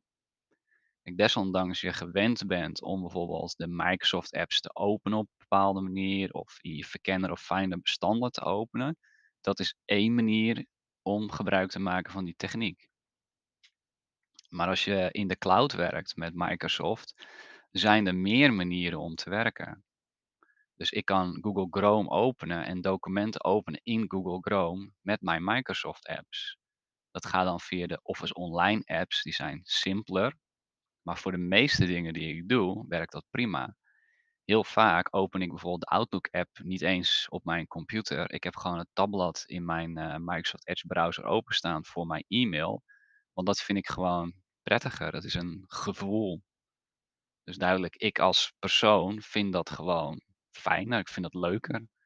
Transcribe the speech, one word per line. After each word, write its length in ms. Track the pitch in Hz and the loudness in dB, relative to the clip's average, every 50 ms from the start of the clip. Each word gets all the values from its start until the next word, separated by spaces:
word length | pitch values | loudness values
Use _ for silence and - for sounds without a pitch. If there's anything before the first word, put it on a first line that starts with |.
| _ _ _ _ _ _ _ _ _ _ _ _ _ _ _ _ _ _ _ _ - | _ _ _ _ _ _ _ _ _ _ _ _ _ _ _ _ _ _ _ _ -16
Ik, 140 | 90 90 | -10 2
desondanks 640 | 87 101 - - 113 98 95 92 92 92 92 90 - | 4 4 4 4 4 0 0 2 0 0 0 -2 -4
je 120 | - 92 85 | -4 -4 -4
gewend 540 | - 85 87 87 98 104 117 120 - - | -4 -6 -2 0 2 4 4 2 0 0
bent 360 | 98 95 87 80 78 82 - - | -2 0 0 -2 -2 -6 -8 -6
om 180 | - 98 95 | -4 -4 -4
bijvoorbeeld 560 | 90 85 87 92 87 85 85 82 82 87 - | -4 -4 -4 -4 -4 -2 -4 -4 -4 -6 -6
de 100 | - - | -8 -6
Microsoft 680 | 87 87 85 85 87 90 85 - - - 90 - - - | -6 -4 0 2 2 2 2 2 0 0 0 -4 -4 -4
apps 260 | 76 85 - - - | -4 -2 0 0 -2
te 140 | - - - | -2 -2 -6
openen 440 | - 95 104 107 107 - 101 107 107 | -2 0 0 0 0 0 -2 0 0
op 80 | 107 | -2
een 200 | - _ _ _ - | -4 _ _ _ 2
bepaalde 320 | 101 98 98 98 98 98 | 4 4 6 4 4 2
manier 520 | 95 92 92 98 95 95 98 98 95 - - | -2 -4 -2 -2 0 0 0 0 0 -2 -4
of 260 | - - - - - | -8 -10 -10 -14 -16
in 140 | - 85 78 | -12 -10 -10
je 100 | 73 - | -8 -10
verkenner 460 | - - - - - 95 95 95 87 | -10 -12 -6 -2 0 0 0 0 -2
of 100 | 87 - | -2 -6
Finder 400 | - - 90 92 95 95 90 90 | -4 -2 0 0 2 0 -2 -2
bestanden 500 | - - - - - 90 107 117 123 123 | -2 -2 -2 0 2 2 2 2 0 -2
te 100 | - - | -4 -4
openen, 580 | - 82 92 101 113 - - 120 127 143 160 _ _ _ _ _ _ _ _ _ | -2 -2 0 -2 -2 -4 -4 -4 -2 -2 -4 _ _ _ _ _ _ _ _ _
dat 200 | - 98 98 - | -2 -2 0 0
is 140 | 95 - - _ _ | 0 -4 -4 _ _
één 300 | - 104 101 104 113 120 | 2 4 4 6 6 4
manier 520 | 120 113 110 110 110 110 113 117 - - _ _ _ _ _ _ _ - | 4 4 4 4 4 4 2 2 0 -4 _ _ _ _ _ _ _ -4
om 280 | 98 101 107 107 98 | -2 -2 -2 -2 -4
gebruik 400 | - - 107 95 98 92 95 92 | -6 -4 -2 2 2 2 2 2
te 100 | - 95 | -2 -4
maken 320 | 98 92 90 92 92 - - | -2 0 0 -2 -2 -4 -8
van 120 | 95 92 | -8 -8
die 120 | 87 85 | -8 -8
techniek. 520 | - - 95 - 113 117 101 90 _ _ _ _ _ _ _ _ _ _ _ _ _ _ _ _ _ _ _ _ _ _ _ _ _ _ _ _ _ _ _ _ _ - _ | -6 -8 -6 -4 -2 -4 -4 -4 _ _ _ _ _ _ _ _ _ _ _ _ _ _ _ _ _ _ _ _ _ _ _ _ _ _ _ _ _ _ _ _ _ -20 _
Maar 200 | - 87 85 90 | -4 -2 0 0
als 160 | 95 - - | 2 0 0
je 240 | 98 101 95 92 90 | 0 2 2 2 0
in 180 | - 104 104 92 | 0 -2 -2 -2
de 100 | 90 - | -2 -2
cloud 340 | - 95 92 104 131 143 - | 4 6 6 6 6 4 2
werkt 440 | 87 87 85 - - - - - | 0 -2 -2 -2 -4 -6 -8 -8
met 180 | - 82 85 82 | -8 -8 -6 -4
Microsoft, 920 | 85 87 82 87 85 82 80 - - - 85 110 - - - - _ - - - - - - - - - _ | -4 -2 -2 -2 -4 -2 -4 -4 -2 -2 -2 -2 -4 -6 -16 -18 _ -20 -20 -20 -20 -20 -20 -20 -20 -20 _
zijn 360 | - 95 - 107 104 107 104 | -4 2 6 8 8 8 8
er 80 | 92 90 | 4 2
meer 380 | 92 92 98 110 127 147 139 113 | 2 2 4 6 6 6 6 6
manieren 460 | 95 90 90 87 90 87 87 85 78 | 4 0 0 0 -2 -2 -2 -2 -4
om 160 | 76 82 80 | -6 -6 -6
te 160 | - - 85 | -8 -8 -4
werken. 540 | 95 107 113 113 - - - - 110 98 _ _ _ _ _ _ _ _ _ _ _ _ _ _ _ _ _ _ _ - | -2 0 0 0 -2 -4 -12 -12 -12 -16 _ _ _ _ _ _ _ _ _ _ _ _ _ _ _ _ _ _ _ -6
Dus 100 | 82 - | -4 -2
ik 140 | - 107 - | -2 -2 0
kan 340 | - 98 95 92 90 82 85 | 2 4 4 4 2 -2 -4
Google 260 | 85 107 98 98 95 87 | -4 -2 0 0 -2 0
Chrome 380 | - 98 98 104 104 107 98 - | 0 2 4 6 6 6 4 2
openen 560 | - 87 113 131 123 - - 82 87 85 - | 2 2 4 2 2 -2 -4 -4 -2 -2 -2
en 160 | - 90 90 | -2 -4 -2
documenten 640 | 87 95 95 92 - 92 95 101 104 110 104 - - | 0 0 0 -2 -2 -2 -2 0 0 -2 -2 -2 0
openen 360 | 82 98 107 98 - 78 - - | 2 2 2 2 -2 -10 -10 -4
in 220 | 117 117 113 110 90 | -2 0 0 0 0
Google 280 | - 95 90 90 87 92 | -2 -4 -2 -2 -4 -4
Chrome 520 | 87 - 101 98 90 85 87 95 98 98 _ _ | -2 0 2 2 2 2 0 -4 -8 -12 _ _
met 200 | - 95 107 - | -4 -2 -2 -2
mijn 240 | 95 90 82 82 87 | 0 -2 -2 0 0
Microsoft 640 | 95 110 127 127 - 95 - - 76 76 - - | 0 0 0 0 -4 -6 -6 -6 -6 -8 -10 -8
apps. 520 | - - - - _ - - - - - _ _ _ _ _ _ _ _ _ _ _ | -10 -8 -8 -10 _ -10 -10 -10 -10 -12 _ _ _ _ _ _ _ _ _ _ _
Dat 160 | - - - | -12 -10 -8
gaat 180 | - - 92 92 | 0 2 2 4
dan 160 | 92 87 87 | 4 2 -2
via 260 | - - 95 90 87 | -4 -6 -4 -4 -4
de 140 | 85 85 - _ | -4 -6 -8 _
Office 320 | - 98 - - - - | -6 -6 -6 -4 -6 -6
Online 480 | - 87 85 82 85 87 98 107 107 - | -6 -8 -4 0 2 4 4 4 2 0
apps, 380 | - 80 82 90 - - - - | -2 -2 -2 -2 -2 -2 -4 -4
die 100 | 78 - | -4 -6
zijn 280 | - 73 73 73 78 92 | -4 -4 -6 -6 -8 -8
simpeler. 720 | - - - - 95 98 107 107 - 95 92 104 127 143 _ _ _ _ _ _ _ _ _ _ _ _ _ - | -4 -2 -2 0 0 -2 -2 -4 -2 0 0 0 0 -2 _ _ _ _ _ _ _ _ _ _ _ _ _ -8
Maar 160 | 87 85 - | -8 -8 -4
voor 140 | - 92 92 | -4 -4 -2
de 60 | 90 | -2
meeste 480 | 90 87 95 104 131 143 - - 92 | 0 4 6 6 6 6 4 4 2
dingen 260 | 90 90 87 85 82 80 | 2 2 0 -2 -4 -4
die 240 | 80 78 80 78 | -6 -4 -6 -6
ik 120 | 82 87 98 | -6 0 2
doe, 360 | 123 123 95 92 95 - - - | 4 4 4 2 0 -4 -6 -4
werkt 240 | 85 82 82 - - | -4 -4 -4 -4 -8
dat 120 | 78 - _ | -12 -14 _
prima. 460 | - - 123 113 85 69 64 - - _ _ _ _ _ _ _ _ _ _ _ _ _ _ | -4 -2 -2 -2 -2 -4 -4 -6 -10 _ _ _ _ _ _ _ _ _ _ _ _ _ _
Heel 200 | - 104 110 98 | 4 4 4 4
vaak 440 | - - 117 110 104 85 87 87 - | 4 4 6 6 8 6 4 2 2
open 320 | - 98 95 95 - 92 92 | 2 0 0 2 0 -4 -4
ik 60 | 87 | -4
bijvoorbeeld 320 | - 82 - 87 90 85 | -6 -6 -6 -4 -4 -4
de 60 | - | -2
Outlook 420 | - - 98 117 - - 92 - - | 0 2 2 2 2 -2 -4 -4 -2
app 280 | - 87 90 - _ - - | -4 -4 -4 -4 _ -14 -8
niet 200 | 87 92 90 - | -6 -6 -2 0
eens 440 | 90 92 90 85 - - - - - | 2 2 2 2 0 0 0 -2 -4
op 160 | - 90 - | -8 -8 -4
mijn 220 | 85 82 85 80 | -2 -2 -2 -4
computer. 680 | - - 85 78 - - - - - - 78 90 - - | -6 -10 -12 -10 -6 -6 -6 -4 -4 -4 -4 -4 -4 -6
Ik 120 | - - | -6 -6
heb 120 | - - | -6 -8
gewoon 220 | - - 90 87 85 | -6 -6 -4 -4 -4
het 100 | 87 - - | -6 -8 0
tabblad 500 | - 95 104 101 98 90 85 82 - - | 0 2 2 2 2 0 0 0 -4 -10
in 180 | - - 90 87 | -10 -8 -8 -4
mijn, 320 | 85 82 82 82 82 82 | -4 -2 -4 -4 -6 -6
eh, 200 | 80 80 80 73 | -6 -6 -6 -6
Microsoft 520 | 80 82 85 90 82 82 - - - - - | -6 -4 -4 -4 -2 -2 -4 -6 -6 -6 -8
Edge 180 | 90 - - | -8 -6 -4
browser 380 | - 90 85 82 85 85 - 50 | -4 0 2 2 2 0 -4 -2
openstaan 600 | - 92 110 113 - - - - 87 82 78 - | 0 0 0 0 2 -2 0 0 0 -2 -2 -4
voor 220 | - - 85 85 | -8 -6 -6 -4
mijn 180 | 82 80 76 - - | -4 -4 -6 -6 -2
e-mail, 540 | - 123 127 110 82 76 78 58 53 - _ _ - _ _ _ _ _ _ _ - | 0 2 2 2 2 0 -2 -2 -4 -6 _ _ -20 _ _ _ _ _ _ _ -8
want 140 | 92 92 | -2 0
dat 140 | 95 98 - | 2 2 0
vind 180 | - - 101 98 | 0 0 0 0
ik 100 | 92 - | 0 -2
gewoon 440 | - - 92 90 87 87 85 85 90 _ _ _ _ _ - | -4 -2 0 0 0 0 -2 -4 -8 _ _ _ _ _ -2
prettiger. 480 | - 104 117 - 135 - - 85 78 | 0 0 0 0 -2 -8 -6 -6 -6
Dat 140 | - - 90 | -6 -6 -8
is 100 | 92 - | -6 -6
een 300 | 90 87 87 85 95 90 | -4 -4 -6 -8 -10 -14
gevoel. 760 | - - - - 104 95 - 101 98 101 110 107 95 87 - - _ _ _ _ _ _ _ _ _ _ _ _ _ _ _ _ _ _ _ _ | -14 -12 -8 -6 -6 -6 -4 -4 -2 0 0 0 0 -4 -6 -10 _ _ _ _ _ _ _ _ _ _ _ _ _ _ _ _ _ _ _ _
Dus 120 | - 90 | -16 -8
duidelijk, 400 | 92 90 90 92 92 90 82 - | -2 2 2 2 2 0 -2 -4
ik 220 | - - 107 - - | -2 -2 -2 2 4
als 340 | - 92 87 - - - - - | 4 4 4 4 0 0 -4 -6
persoon 640 | - 98 - - - 107 107 95 85 95 104 107 104 | -4 0 2 4 6 8 6 6 6 2 -2 -4 -8
vind 300 | - - 107 104 98 90 | -4 -2 0 0 2 0
dat 180 | 87 82 - | -2 -2 -2
gewoon 500 | 78 73 80 90 87 82 78 73 - - _ _ _ _ _ _ | -6 -6 -2 0 0 0 0 -2 -6 -10 _ _ _ _ _ _
fijner. 480 | _ - - - 85 82 98 113 123 110 | _ -4 0 0 0 0 0 0 -2 -2
Ik 100 | 90 - | -2 -4
vind 240 | - - 90 85 - | -6 -6 -6 -6 -4
dat 100 | 92 90 | -2 0
leuker. 380 | 87 95 117 - - - 113 113 - _ _ _ | 0 0 0 -2 -4 -6 -6 -6 -8 _ _ _